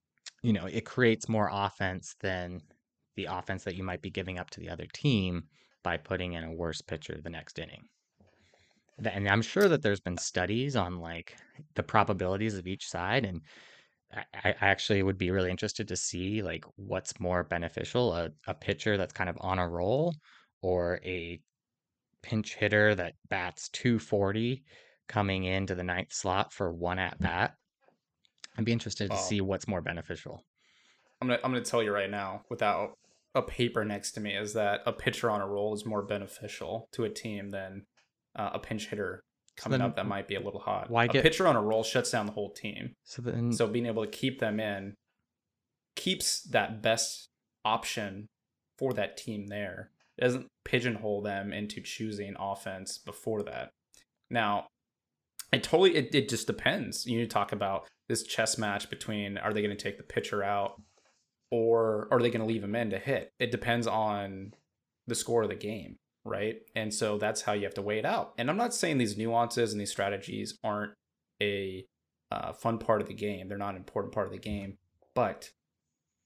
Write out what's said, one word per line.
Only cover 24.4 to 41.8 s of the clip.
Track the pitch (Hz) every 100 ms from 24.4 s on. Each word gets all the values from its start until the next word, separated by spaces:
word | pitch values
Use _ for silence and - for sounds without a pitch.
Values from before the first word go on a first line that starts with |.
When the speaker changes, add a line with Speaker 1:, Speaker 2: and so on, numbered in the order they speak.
| 120 131 - - - _ -
Speaker 1:
coming | 104 101 95
into | 92 95 95
the | 90
ninth | 90 90 87
slot | - 98 95 107
for | - 92
one | 85 87 92
at | 92 -
bat. | 87 85 113 - _ _ _ _ _ _ _ _ - -
I'd |
be | 110
interested | 117 113 - 101
to | 101
Speaker 2:
Well, |
Speaker 1:
see | 92 104
what's | 95 92 -
more | 95
beneficial. | 87 85 - 82 - - - _ _ _ _ _ _ _
Speaker 2:
I'm | 127
gonna, | 120
I'm | 127
gonna | 127
tell | - 123
you | 107
right | 101 98
now, | 104 98 98 -
without | 120 104 90 107 - _ _ _
a | 135
paper | - - 120 117
next | 107 101 -
to | -
me, | 104 98
is | 104
that | 110 104 101 -
a |
pitcher | 107 - - 120
on | 104
a | 98
roll | 101 104
is | 104 113
more | 107
beneficial | 98 104 98 - 107 - - 110 -
to | -
a | 110
team | 104 113 104 101
than, | 98 95 98 101 _ _ _ _ -
uh, | 104
a | 104
pinch | - 110 -
hitter | 104 95 90 - _ _ -
Speaker 1:
So |
Speaker 2:
coming | - 131
Speaker 1:
then |
Speaker 2:
up | 117 104
that | 101
might | 101 98
be |
a | 98
little | 101 98
hot. | - 98 95
Speaker 1:
why | 117 120
Speaker 2:
A |
Speaker 1:
get | 135
Speaker 2:
pitcher | 127 - 185
on | 120
a |
roll | 104 110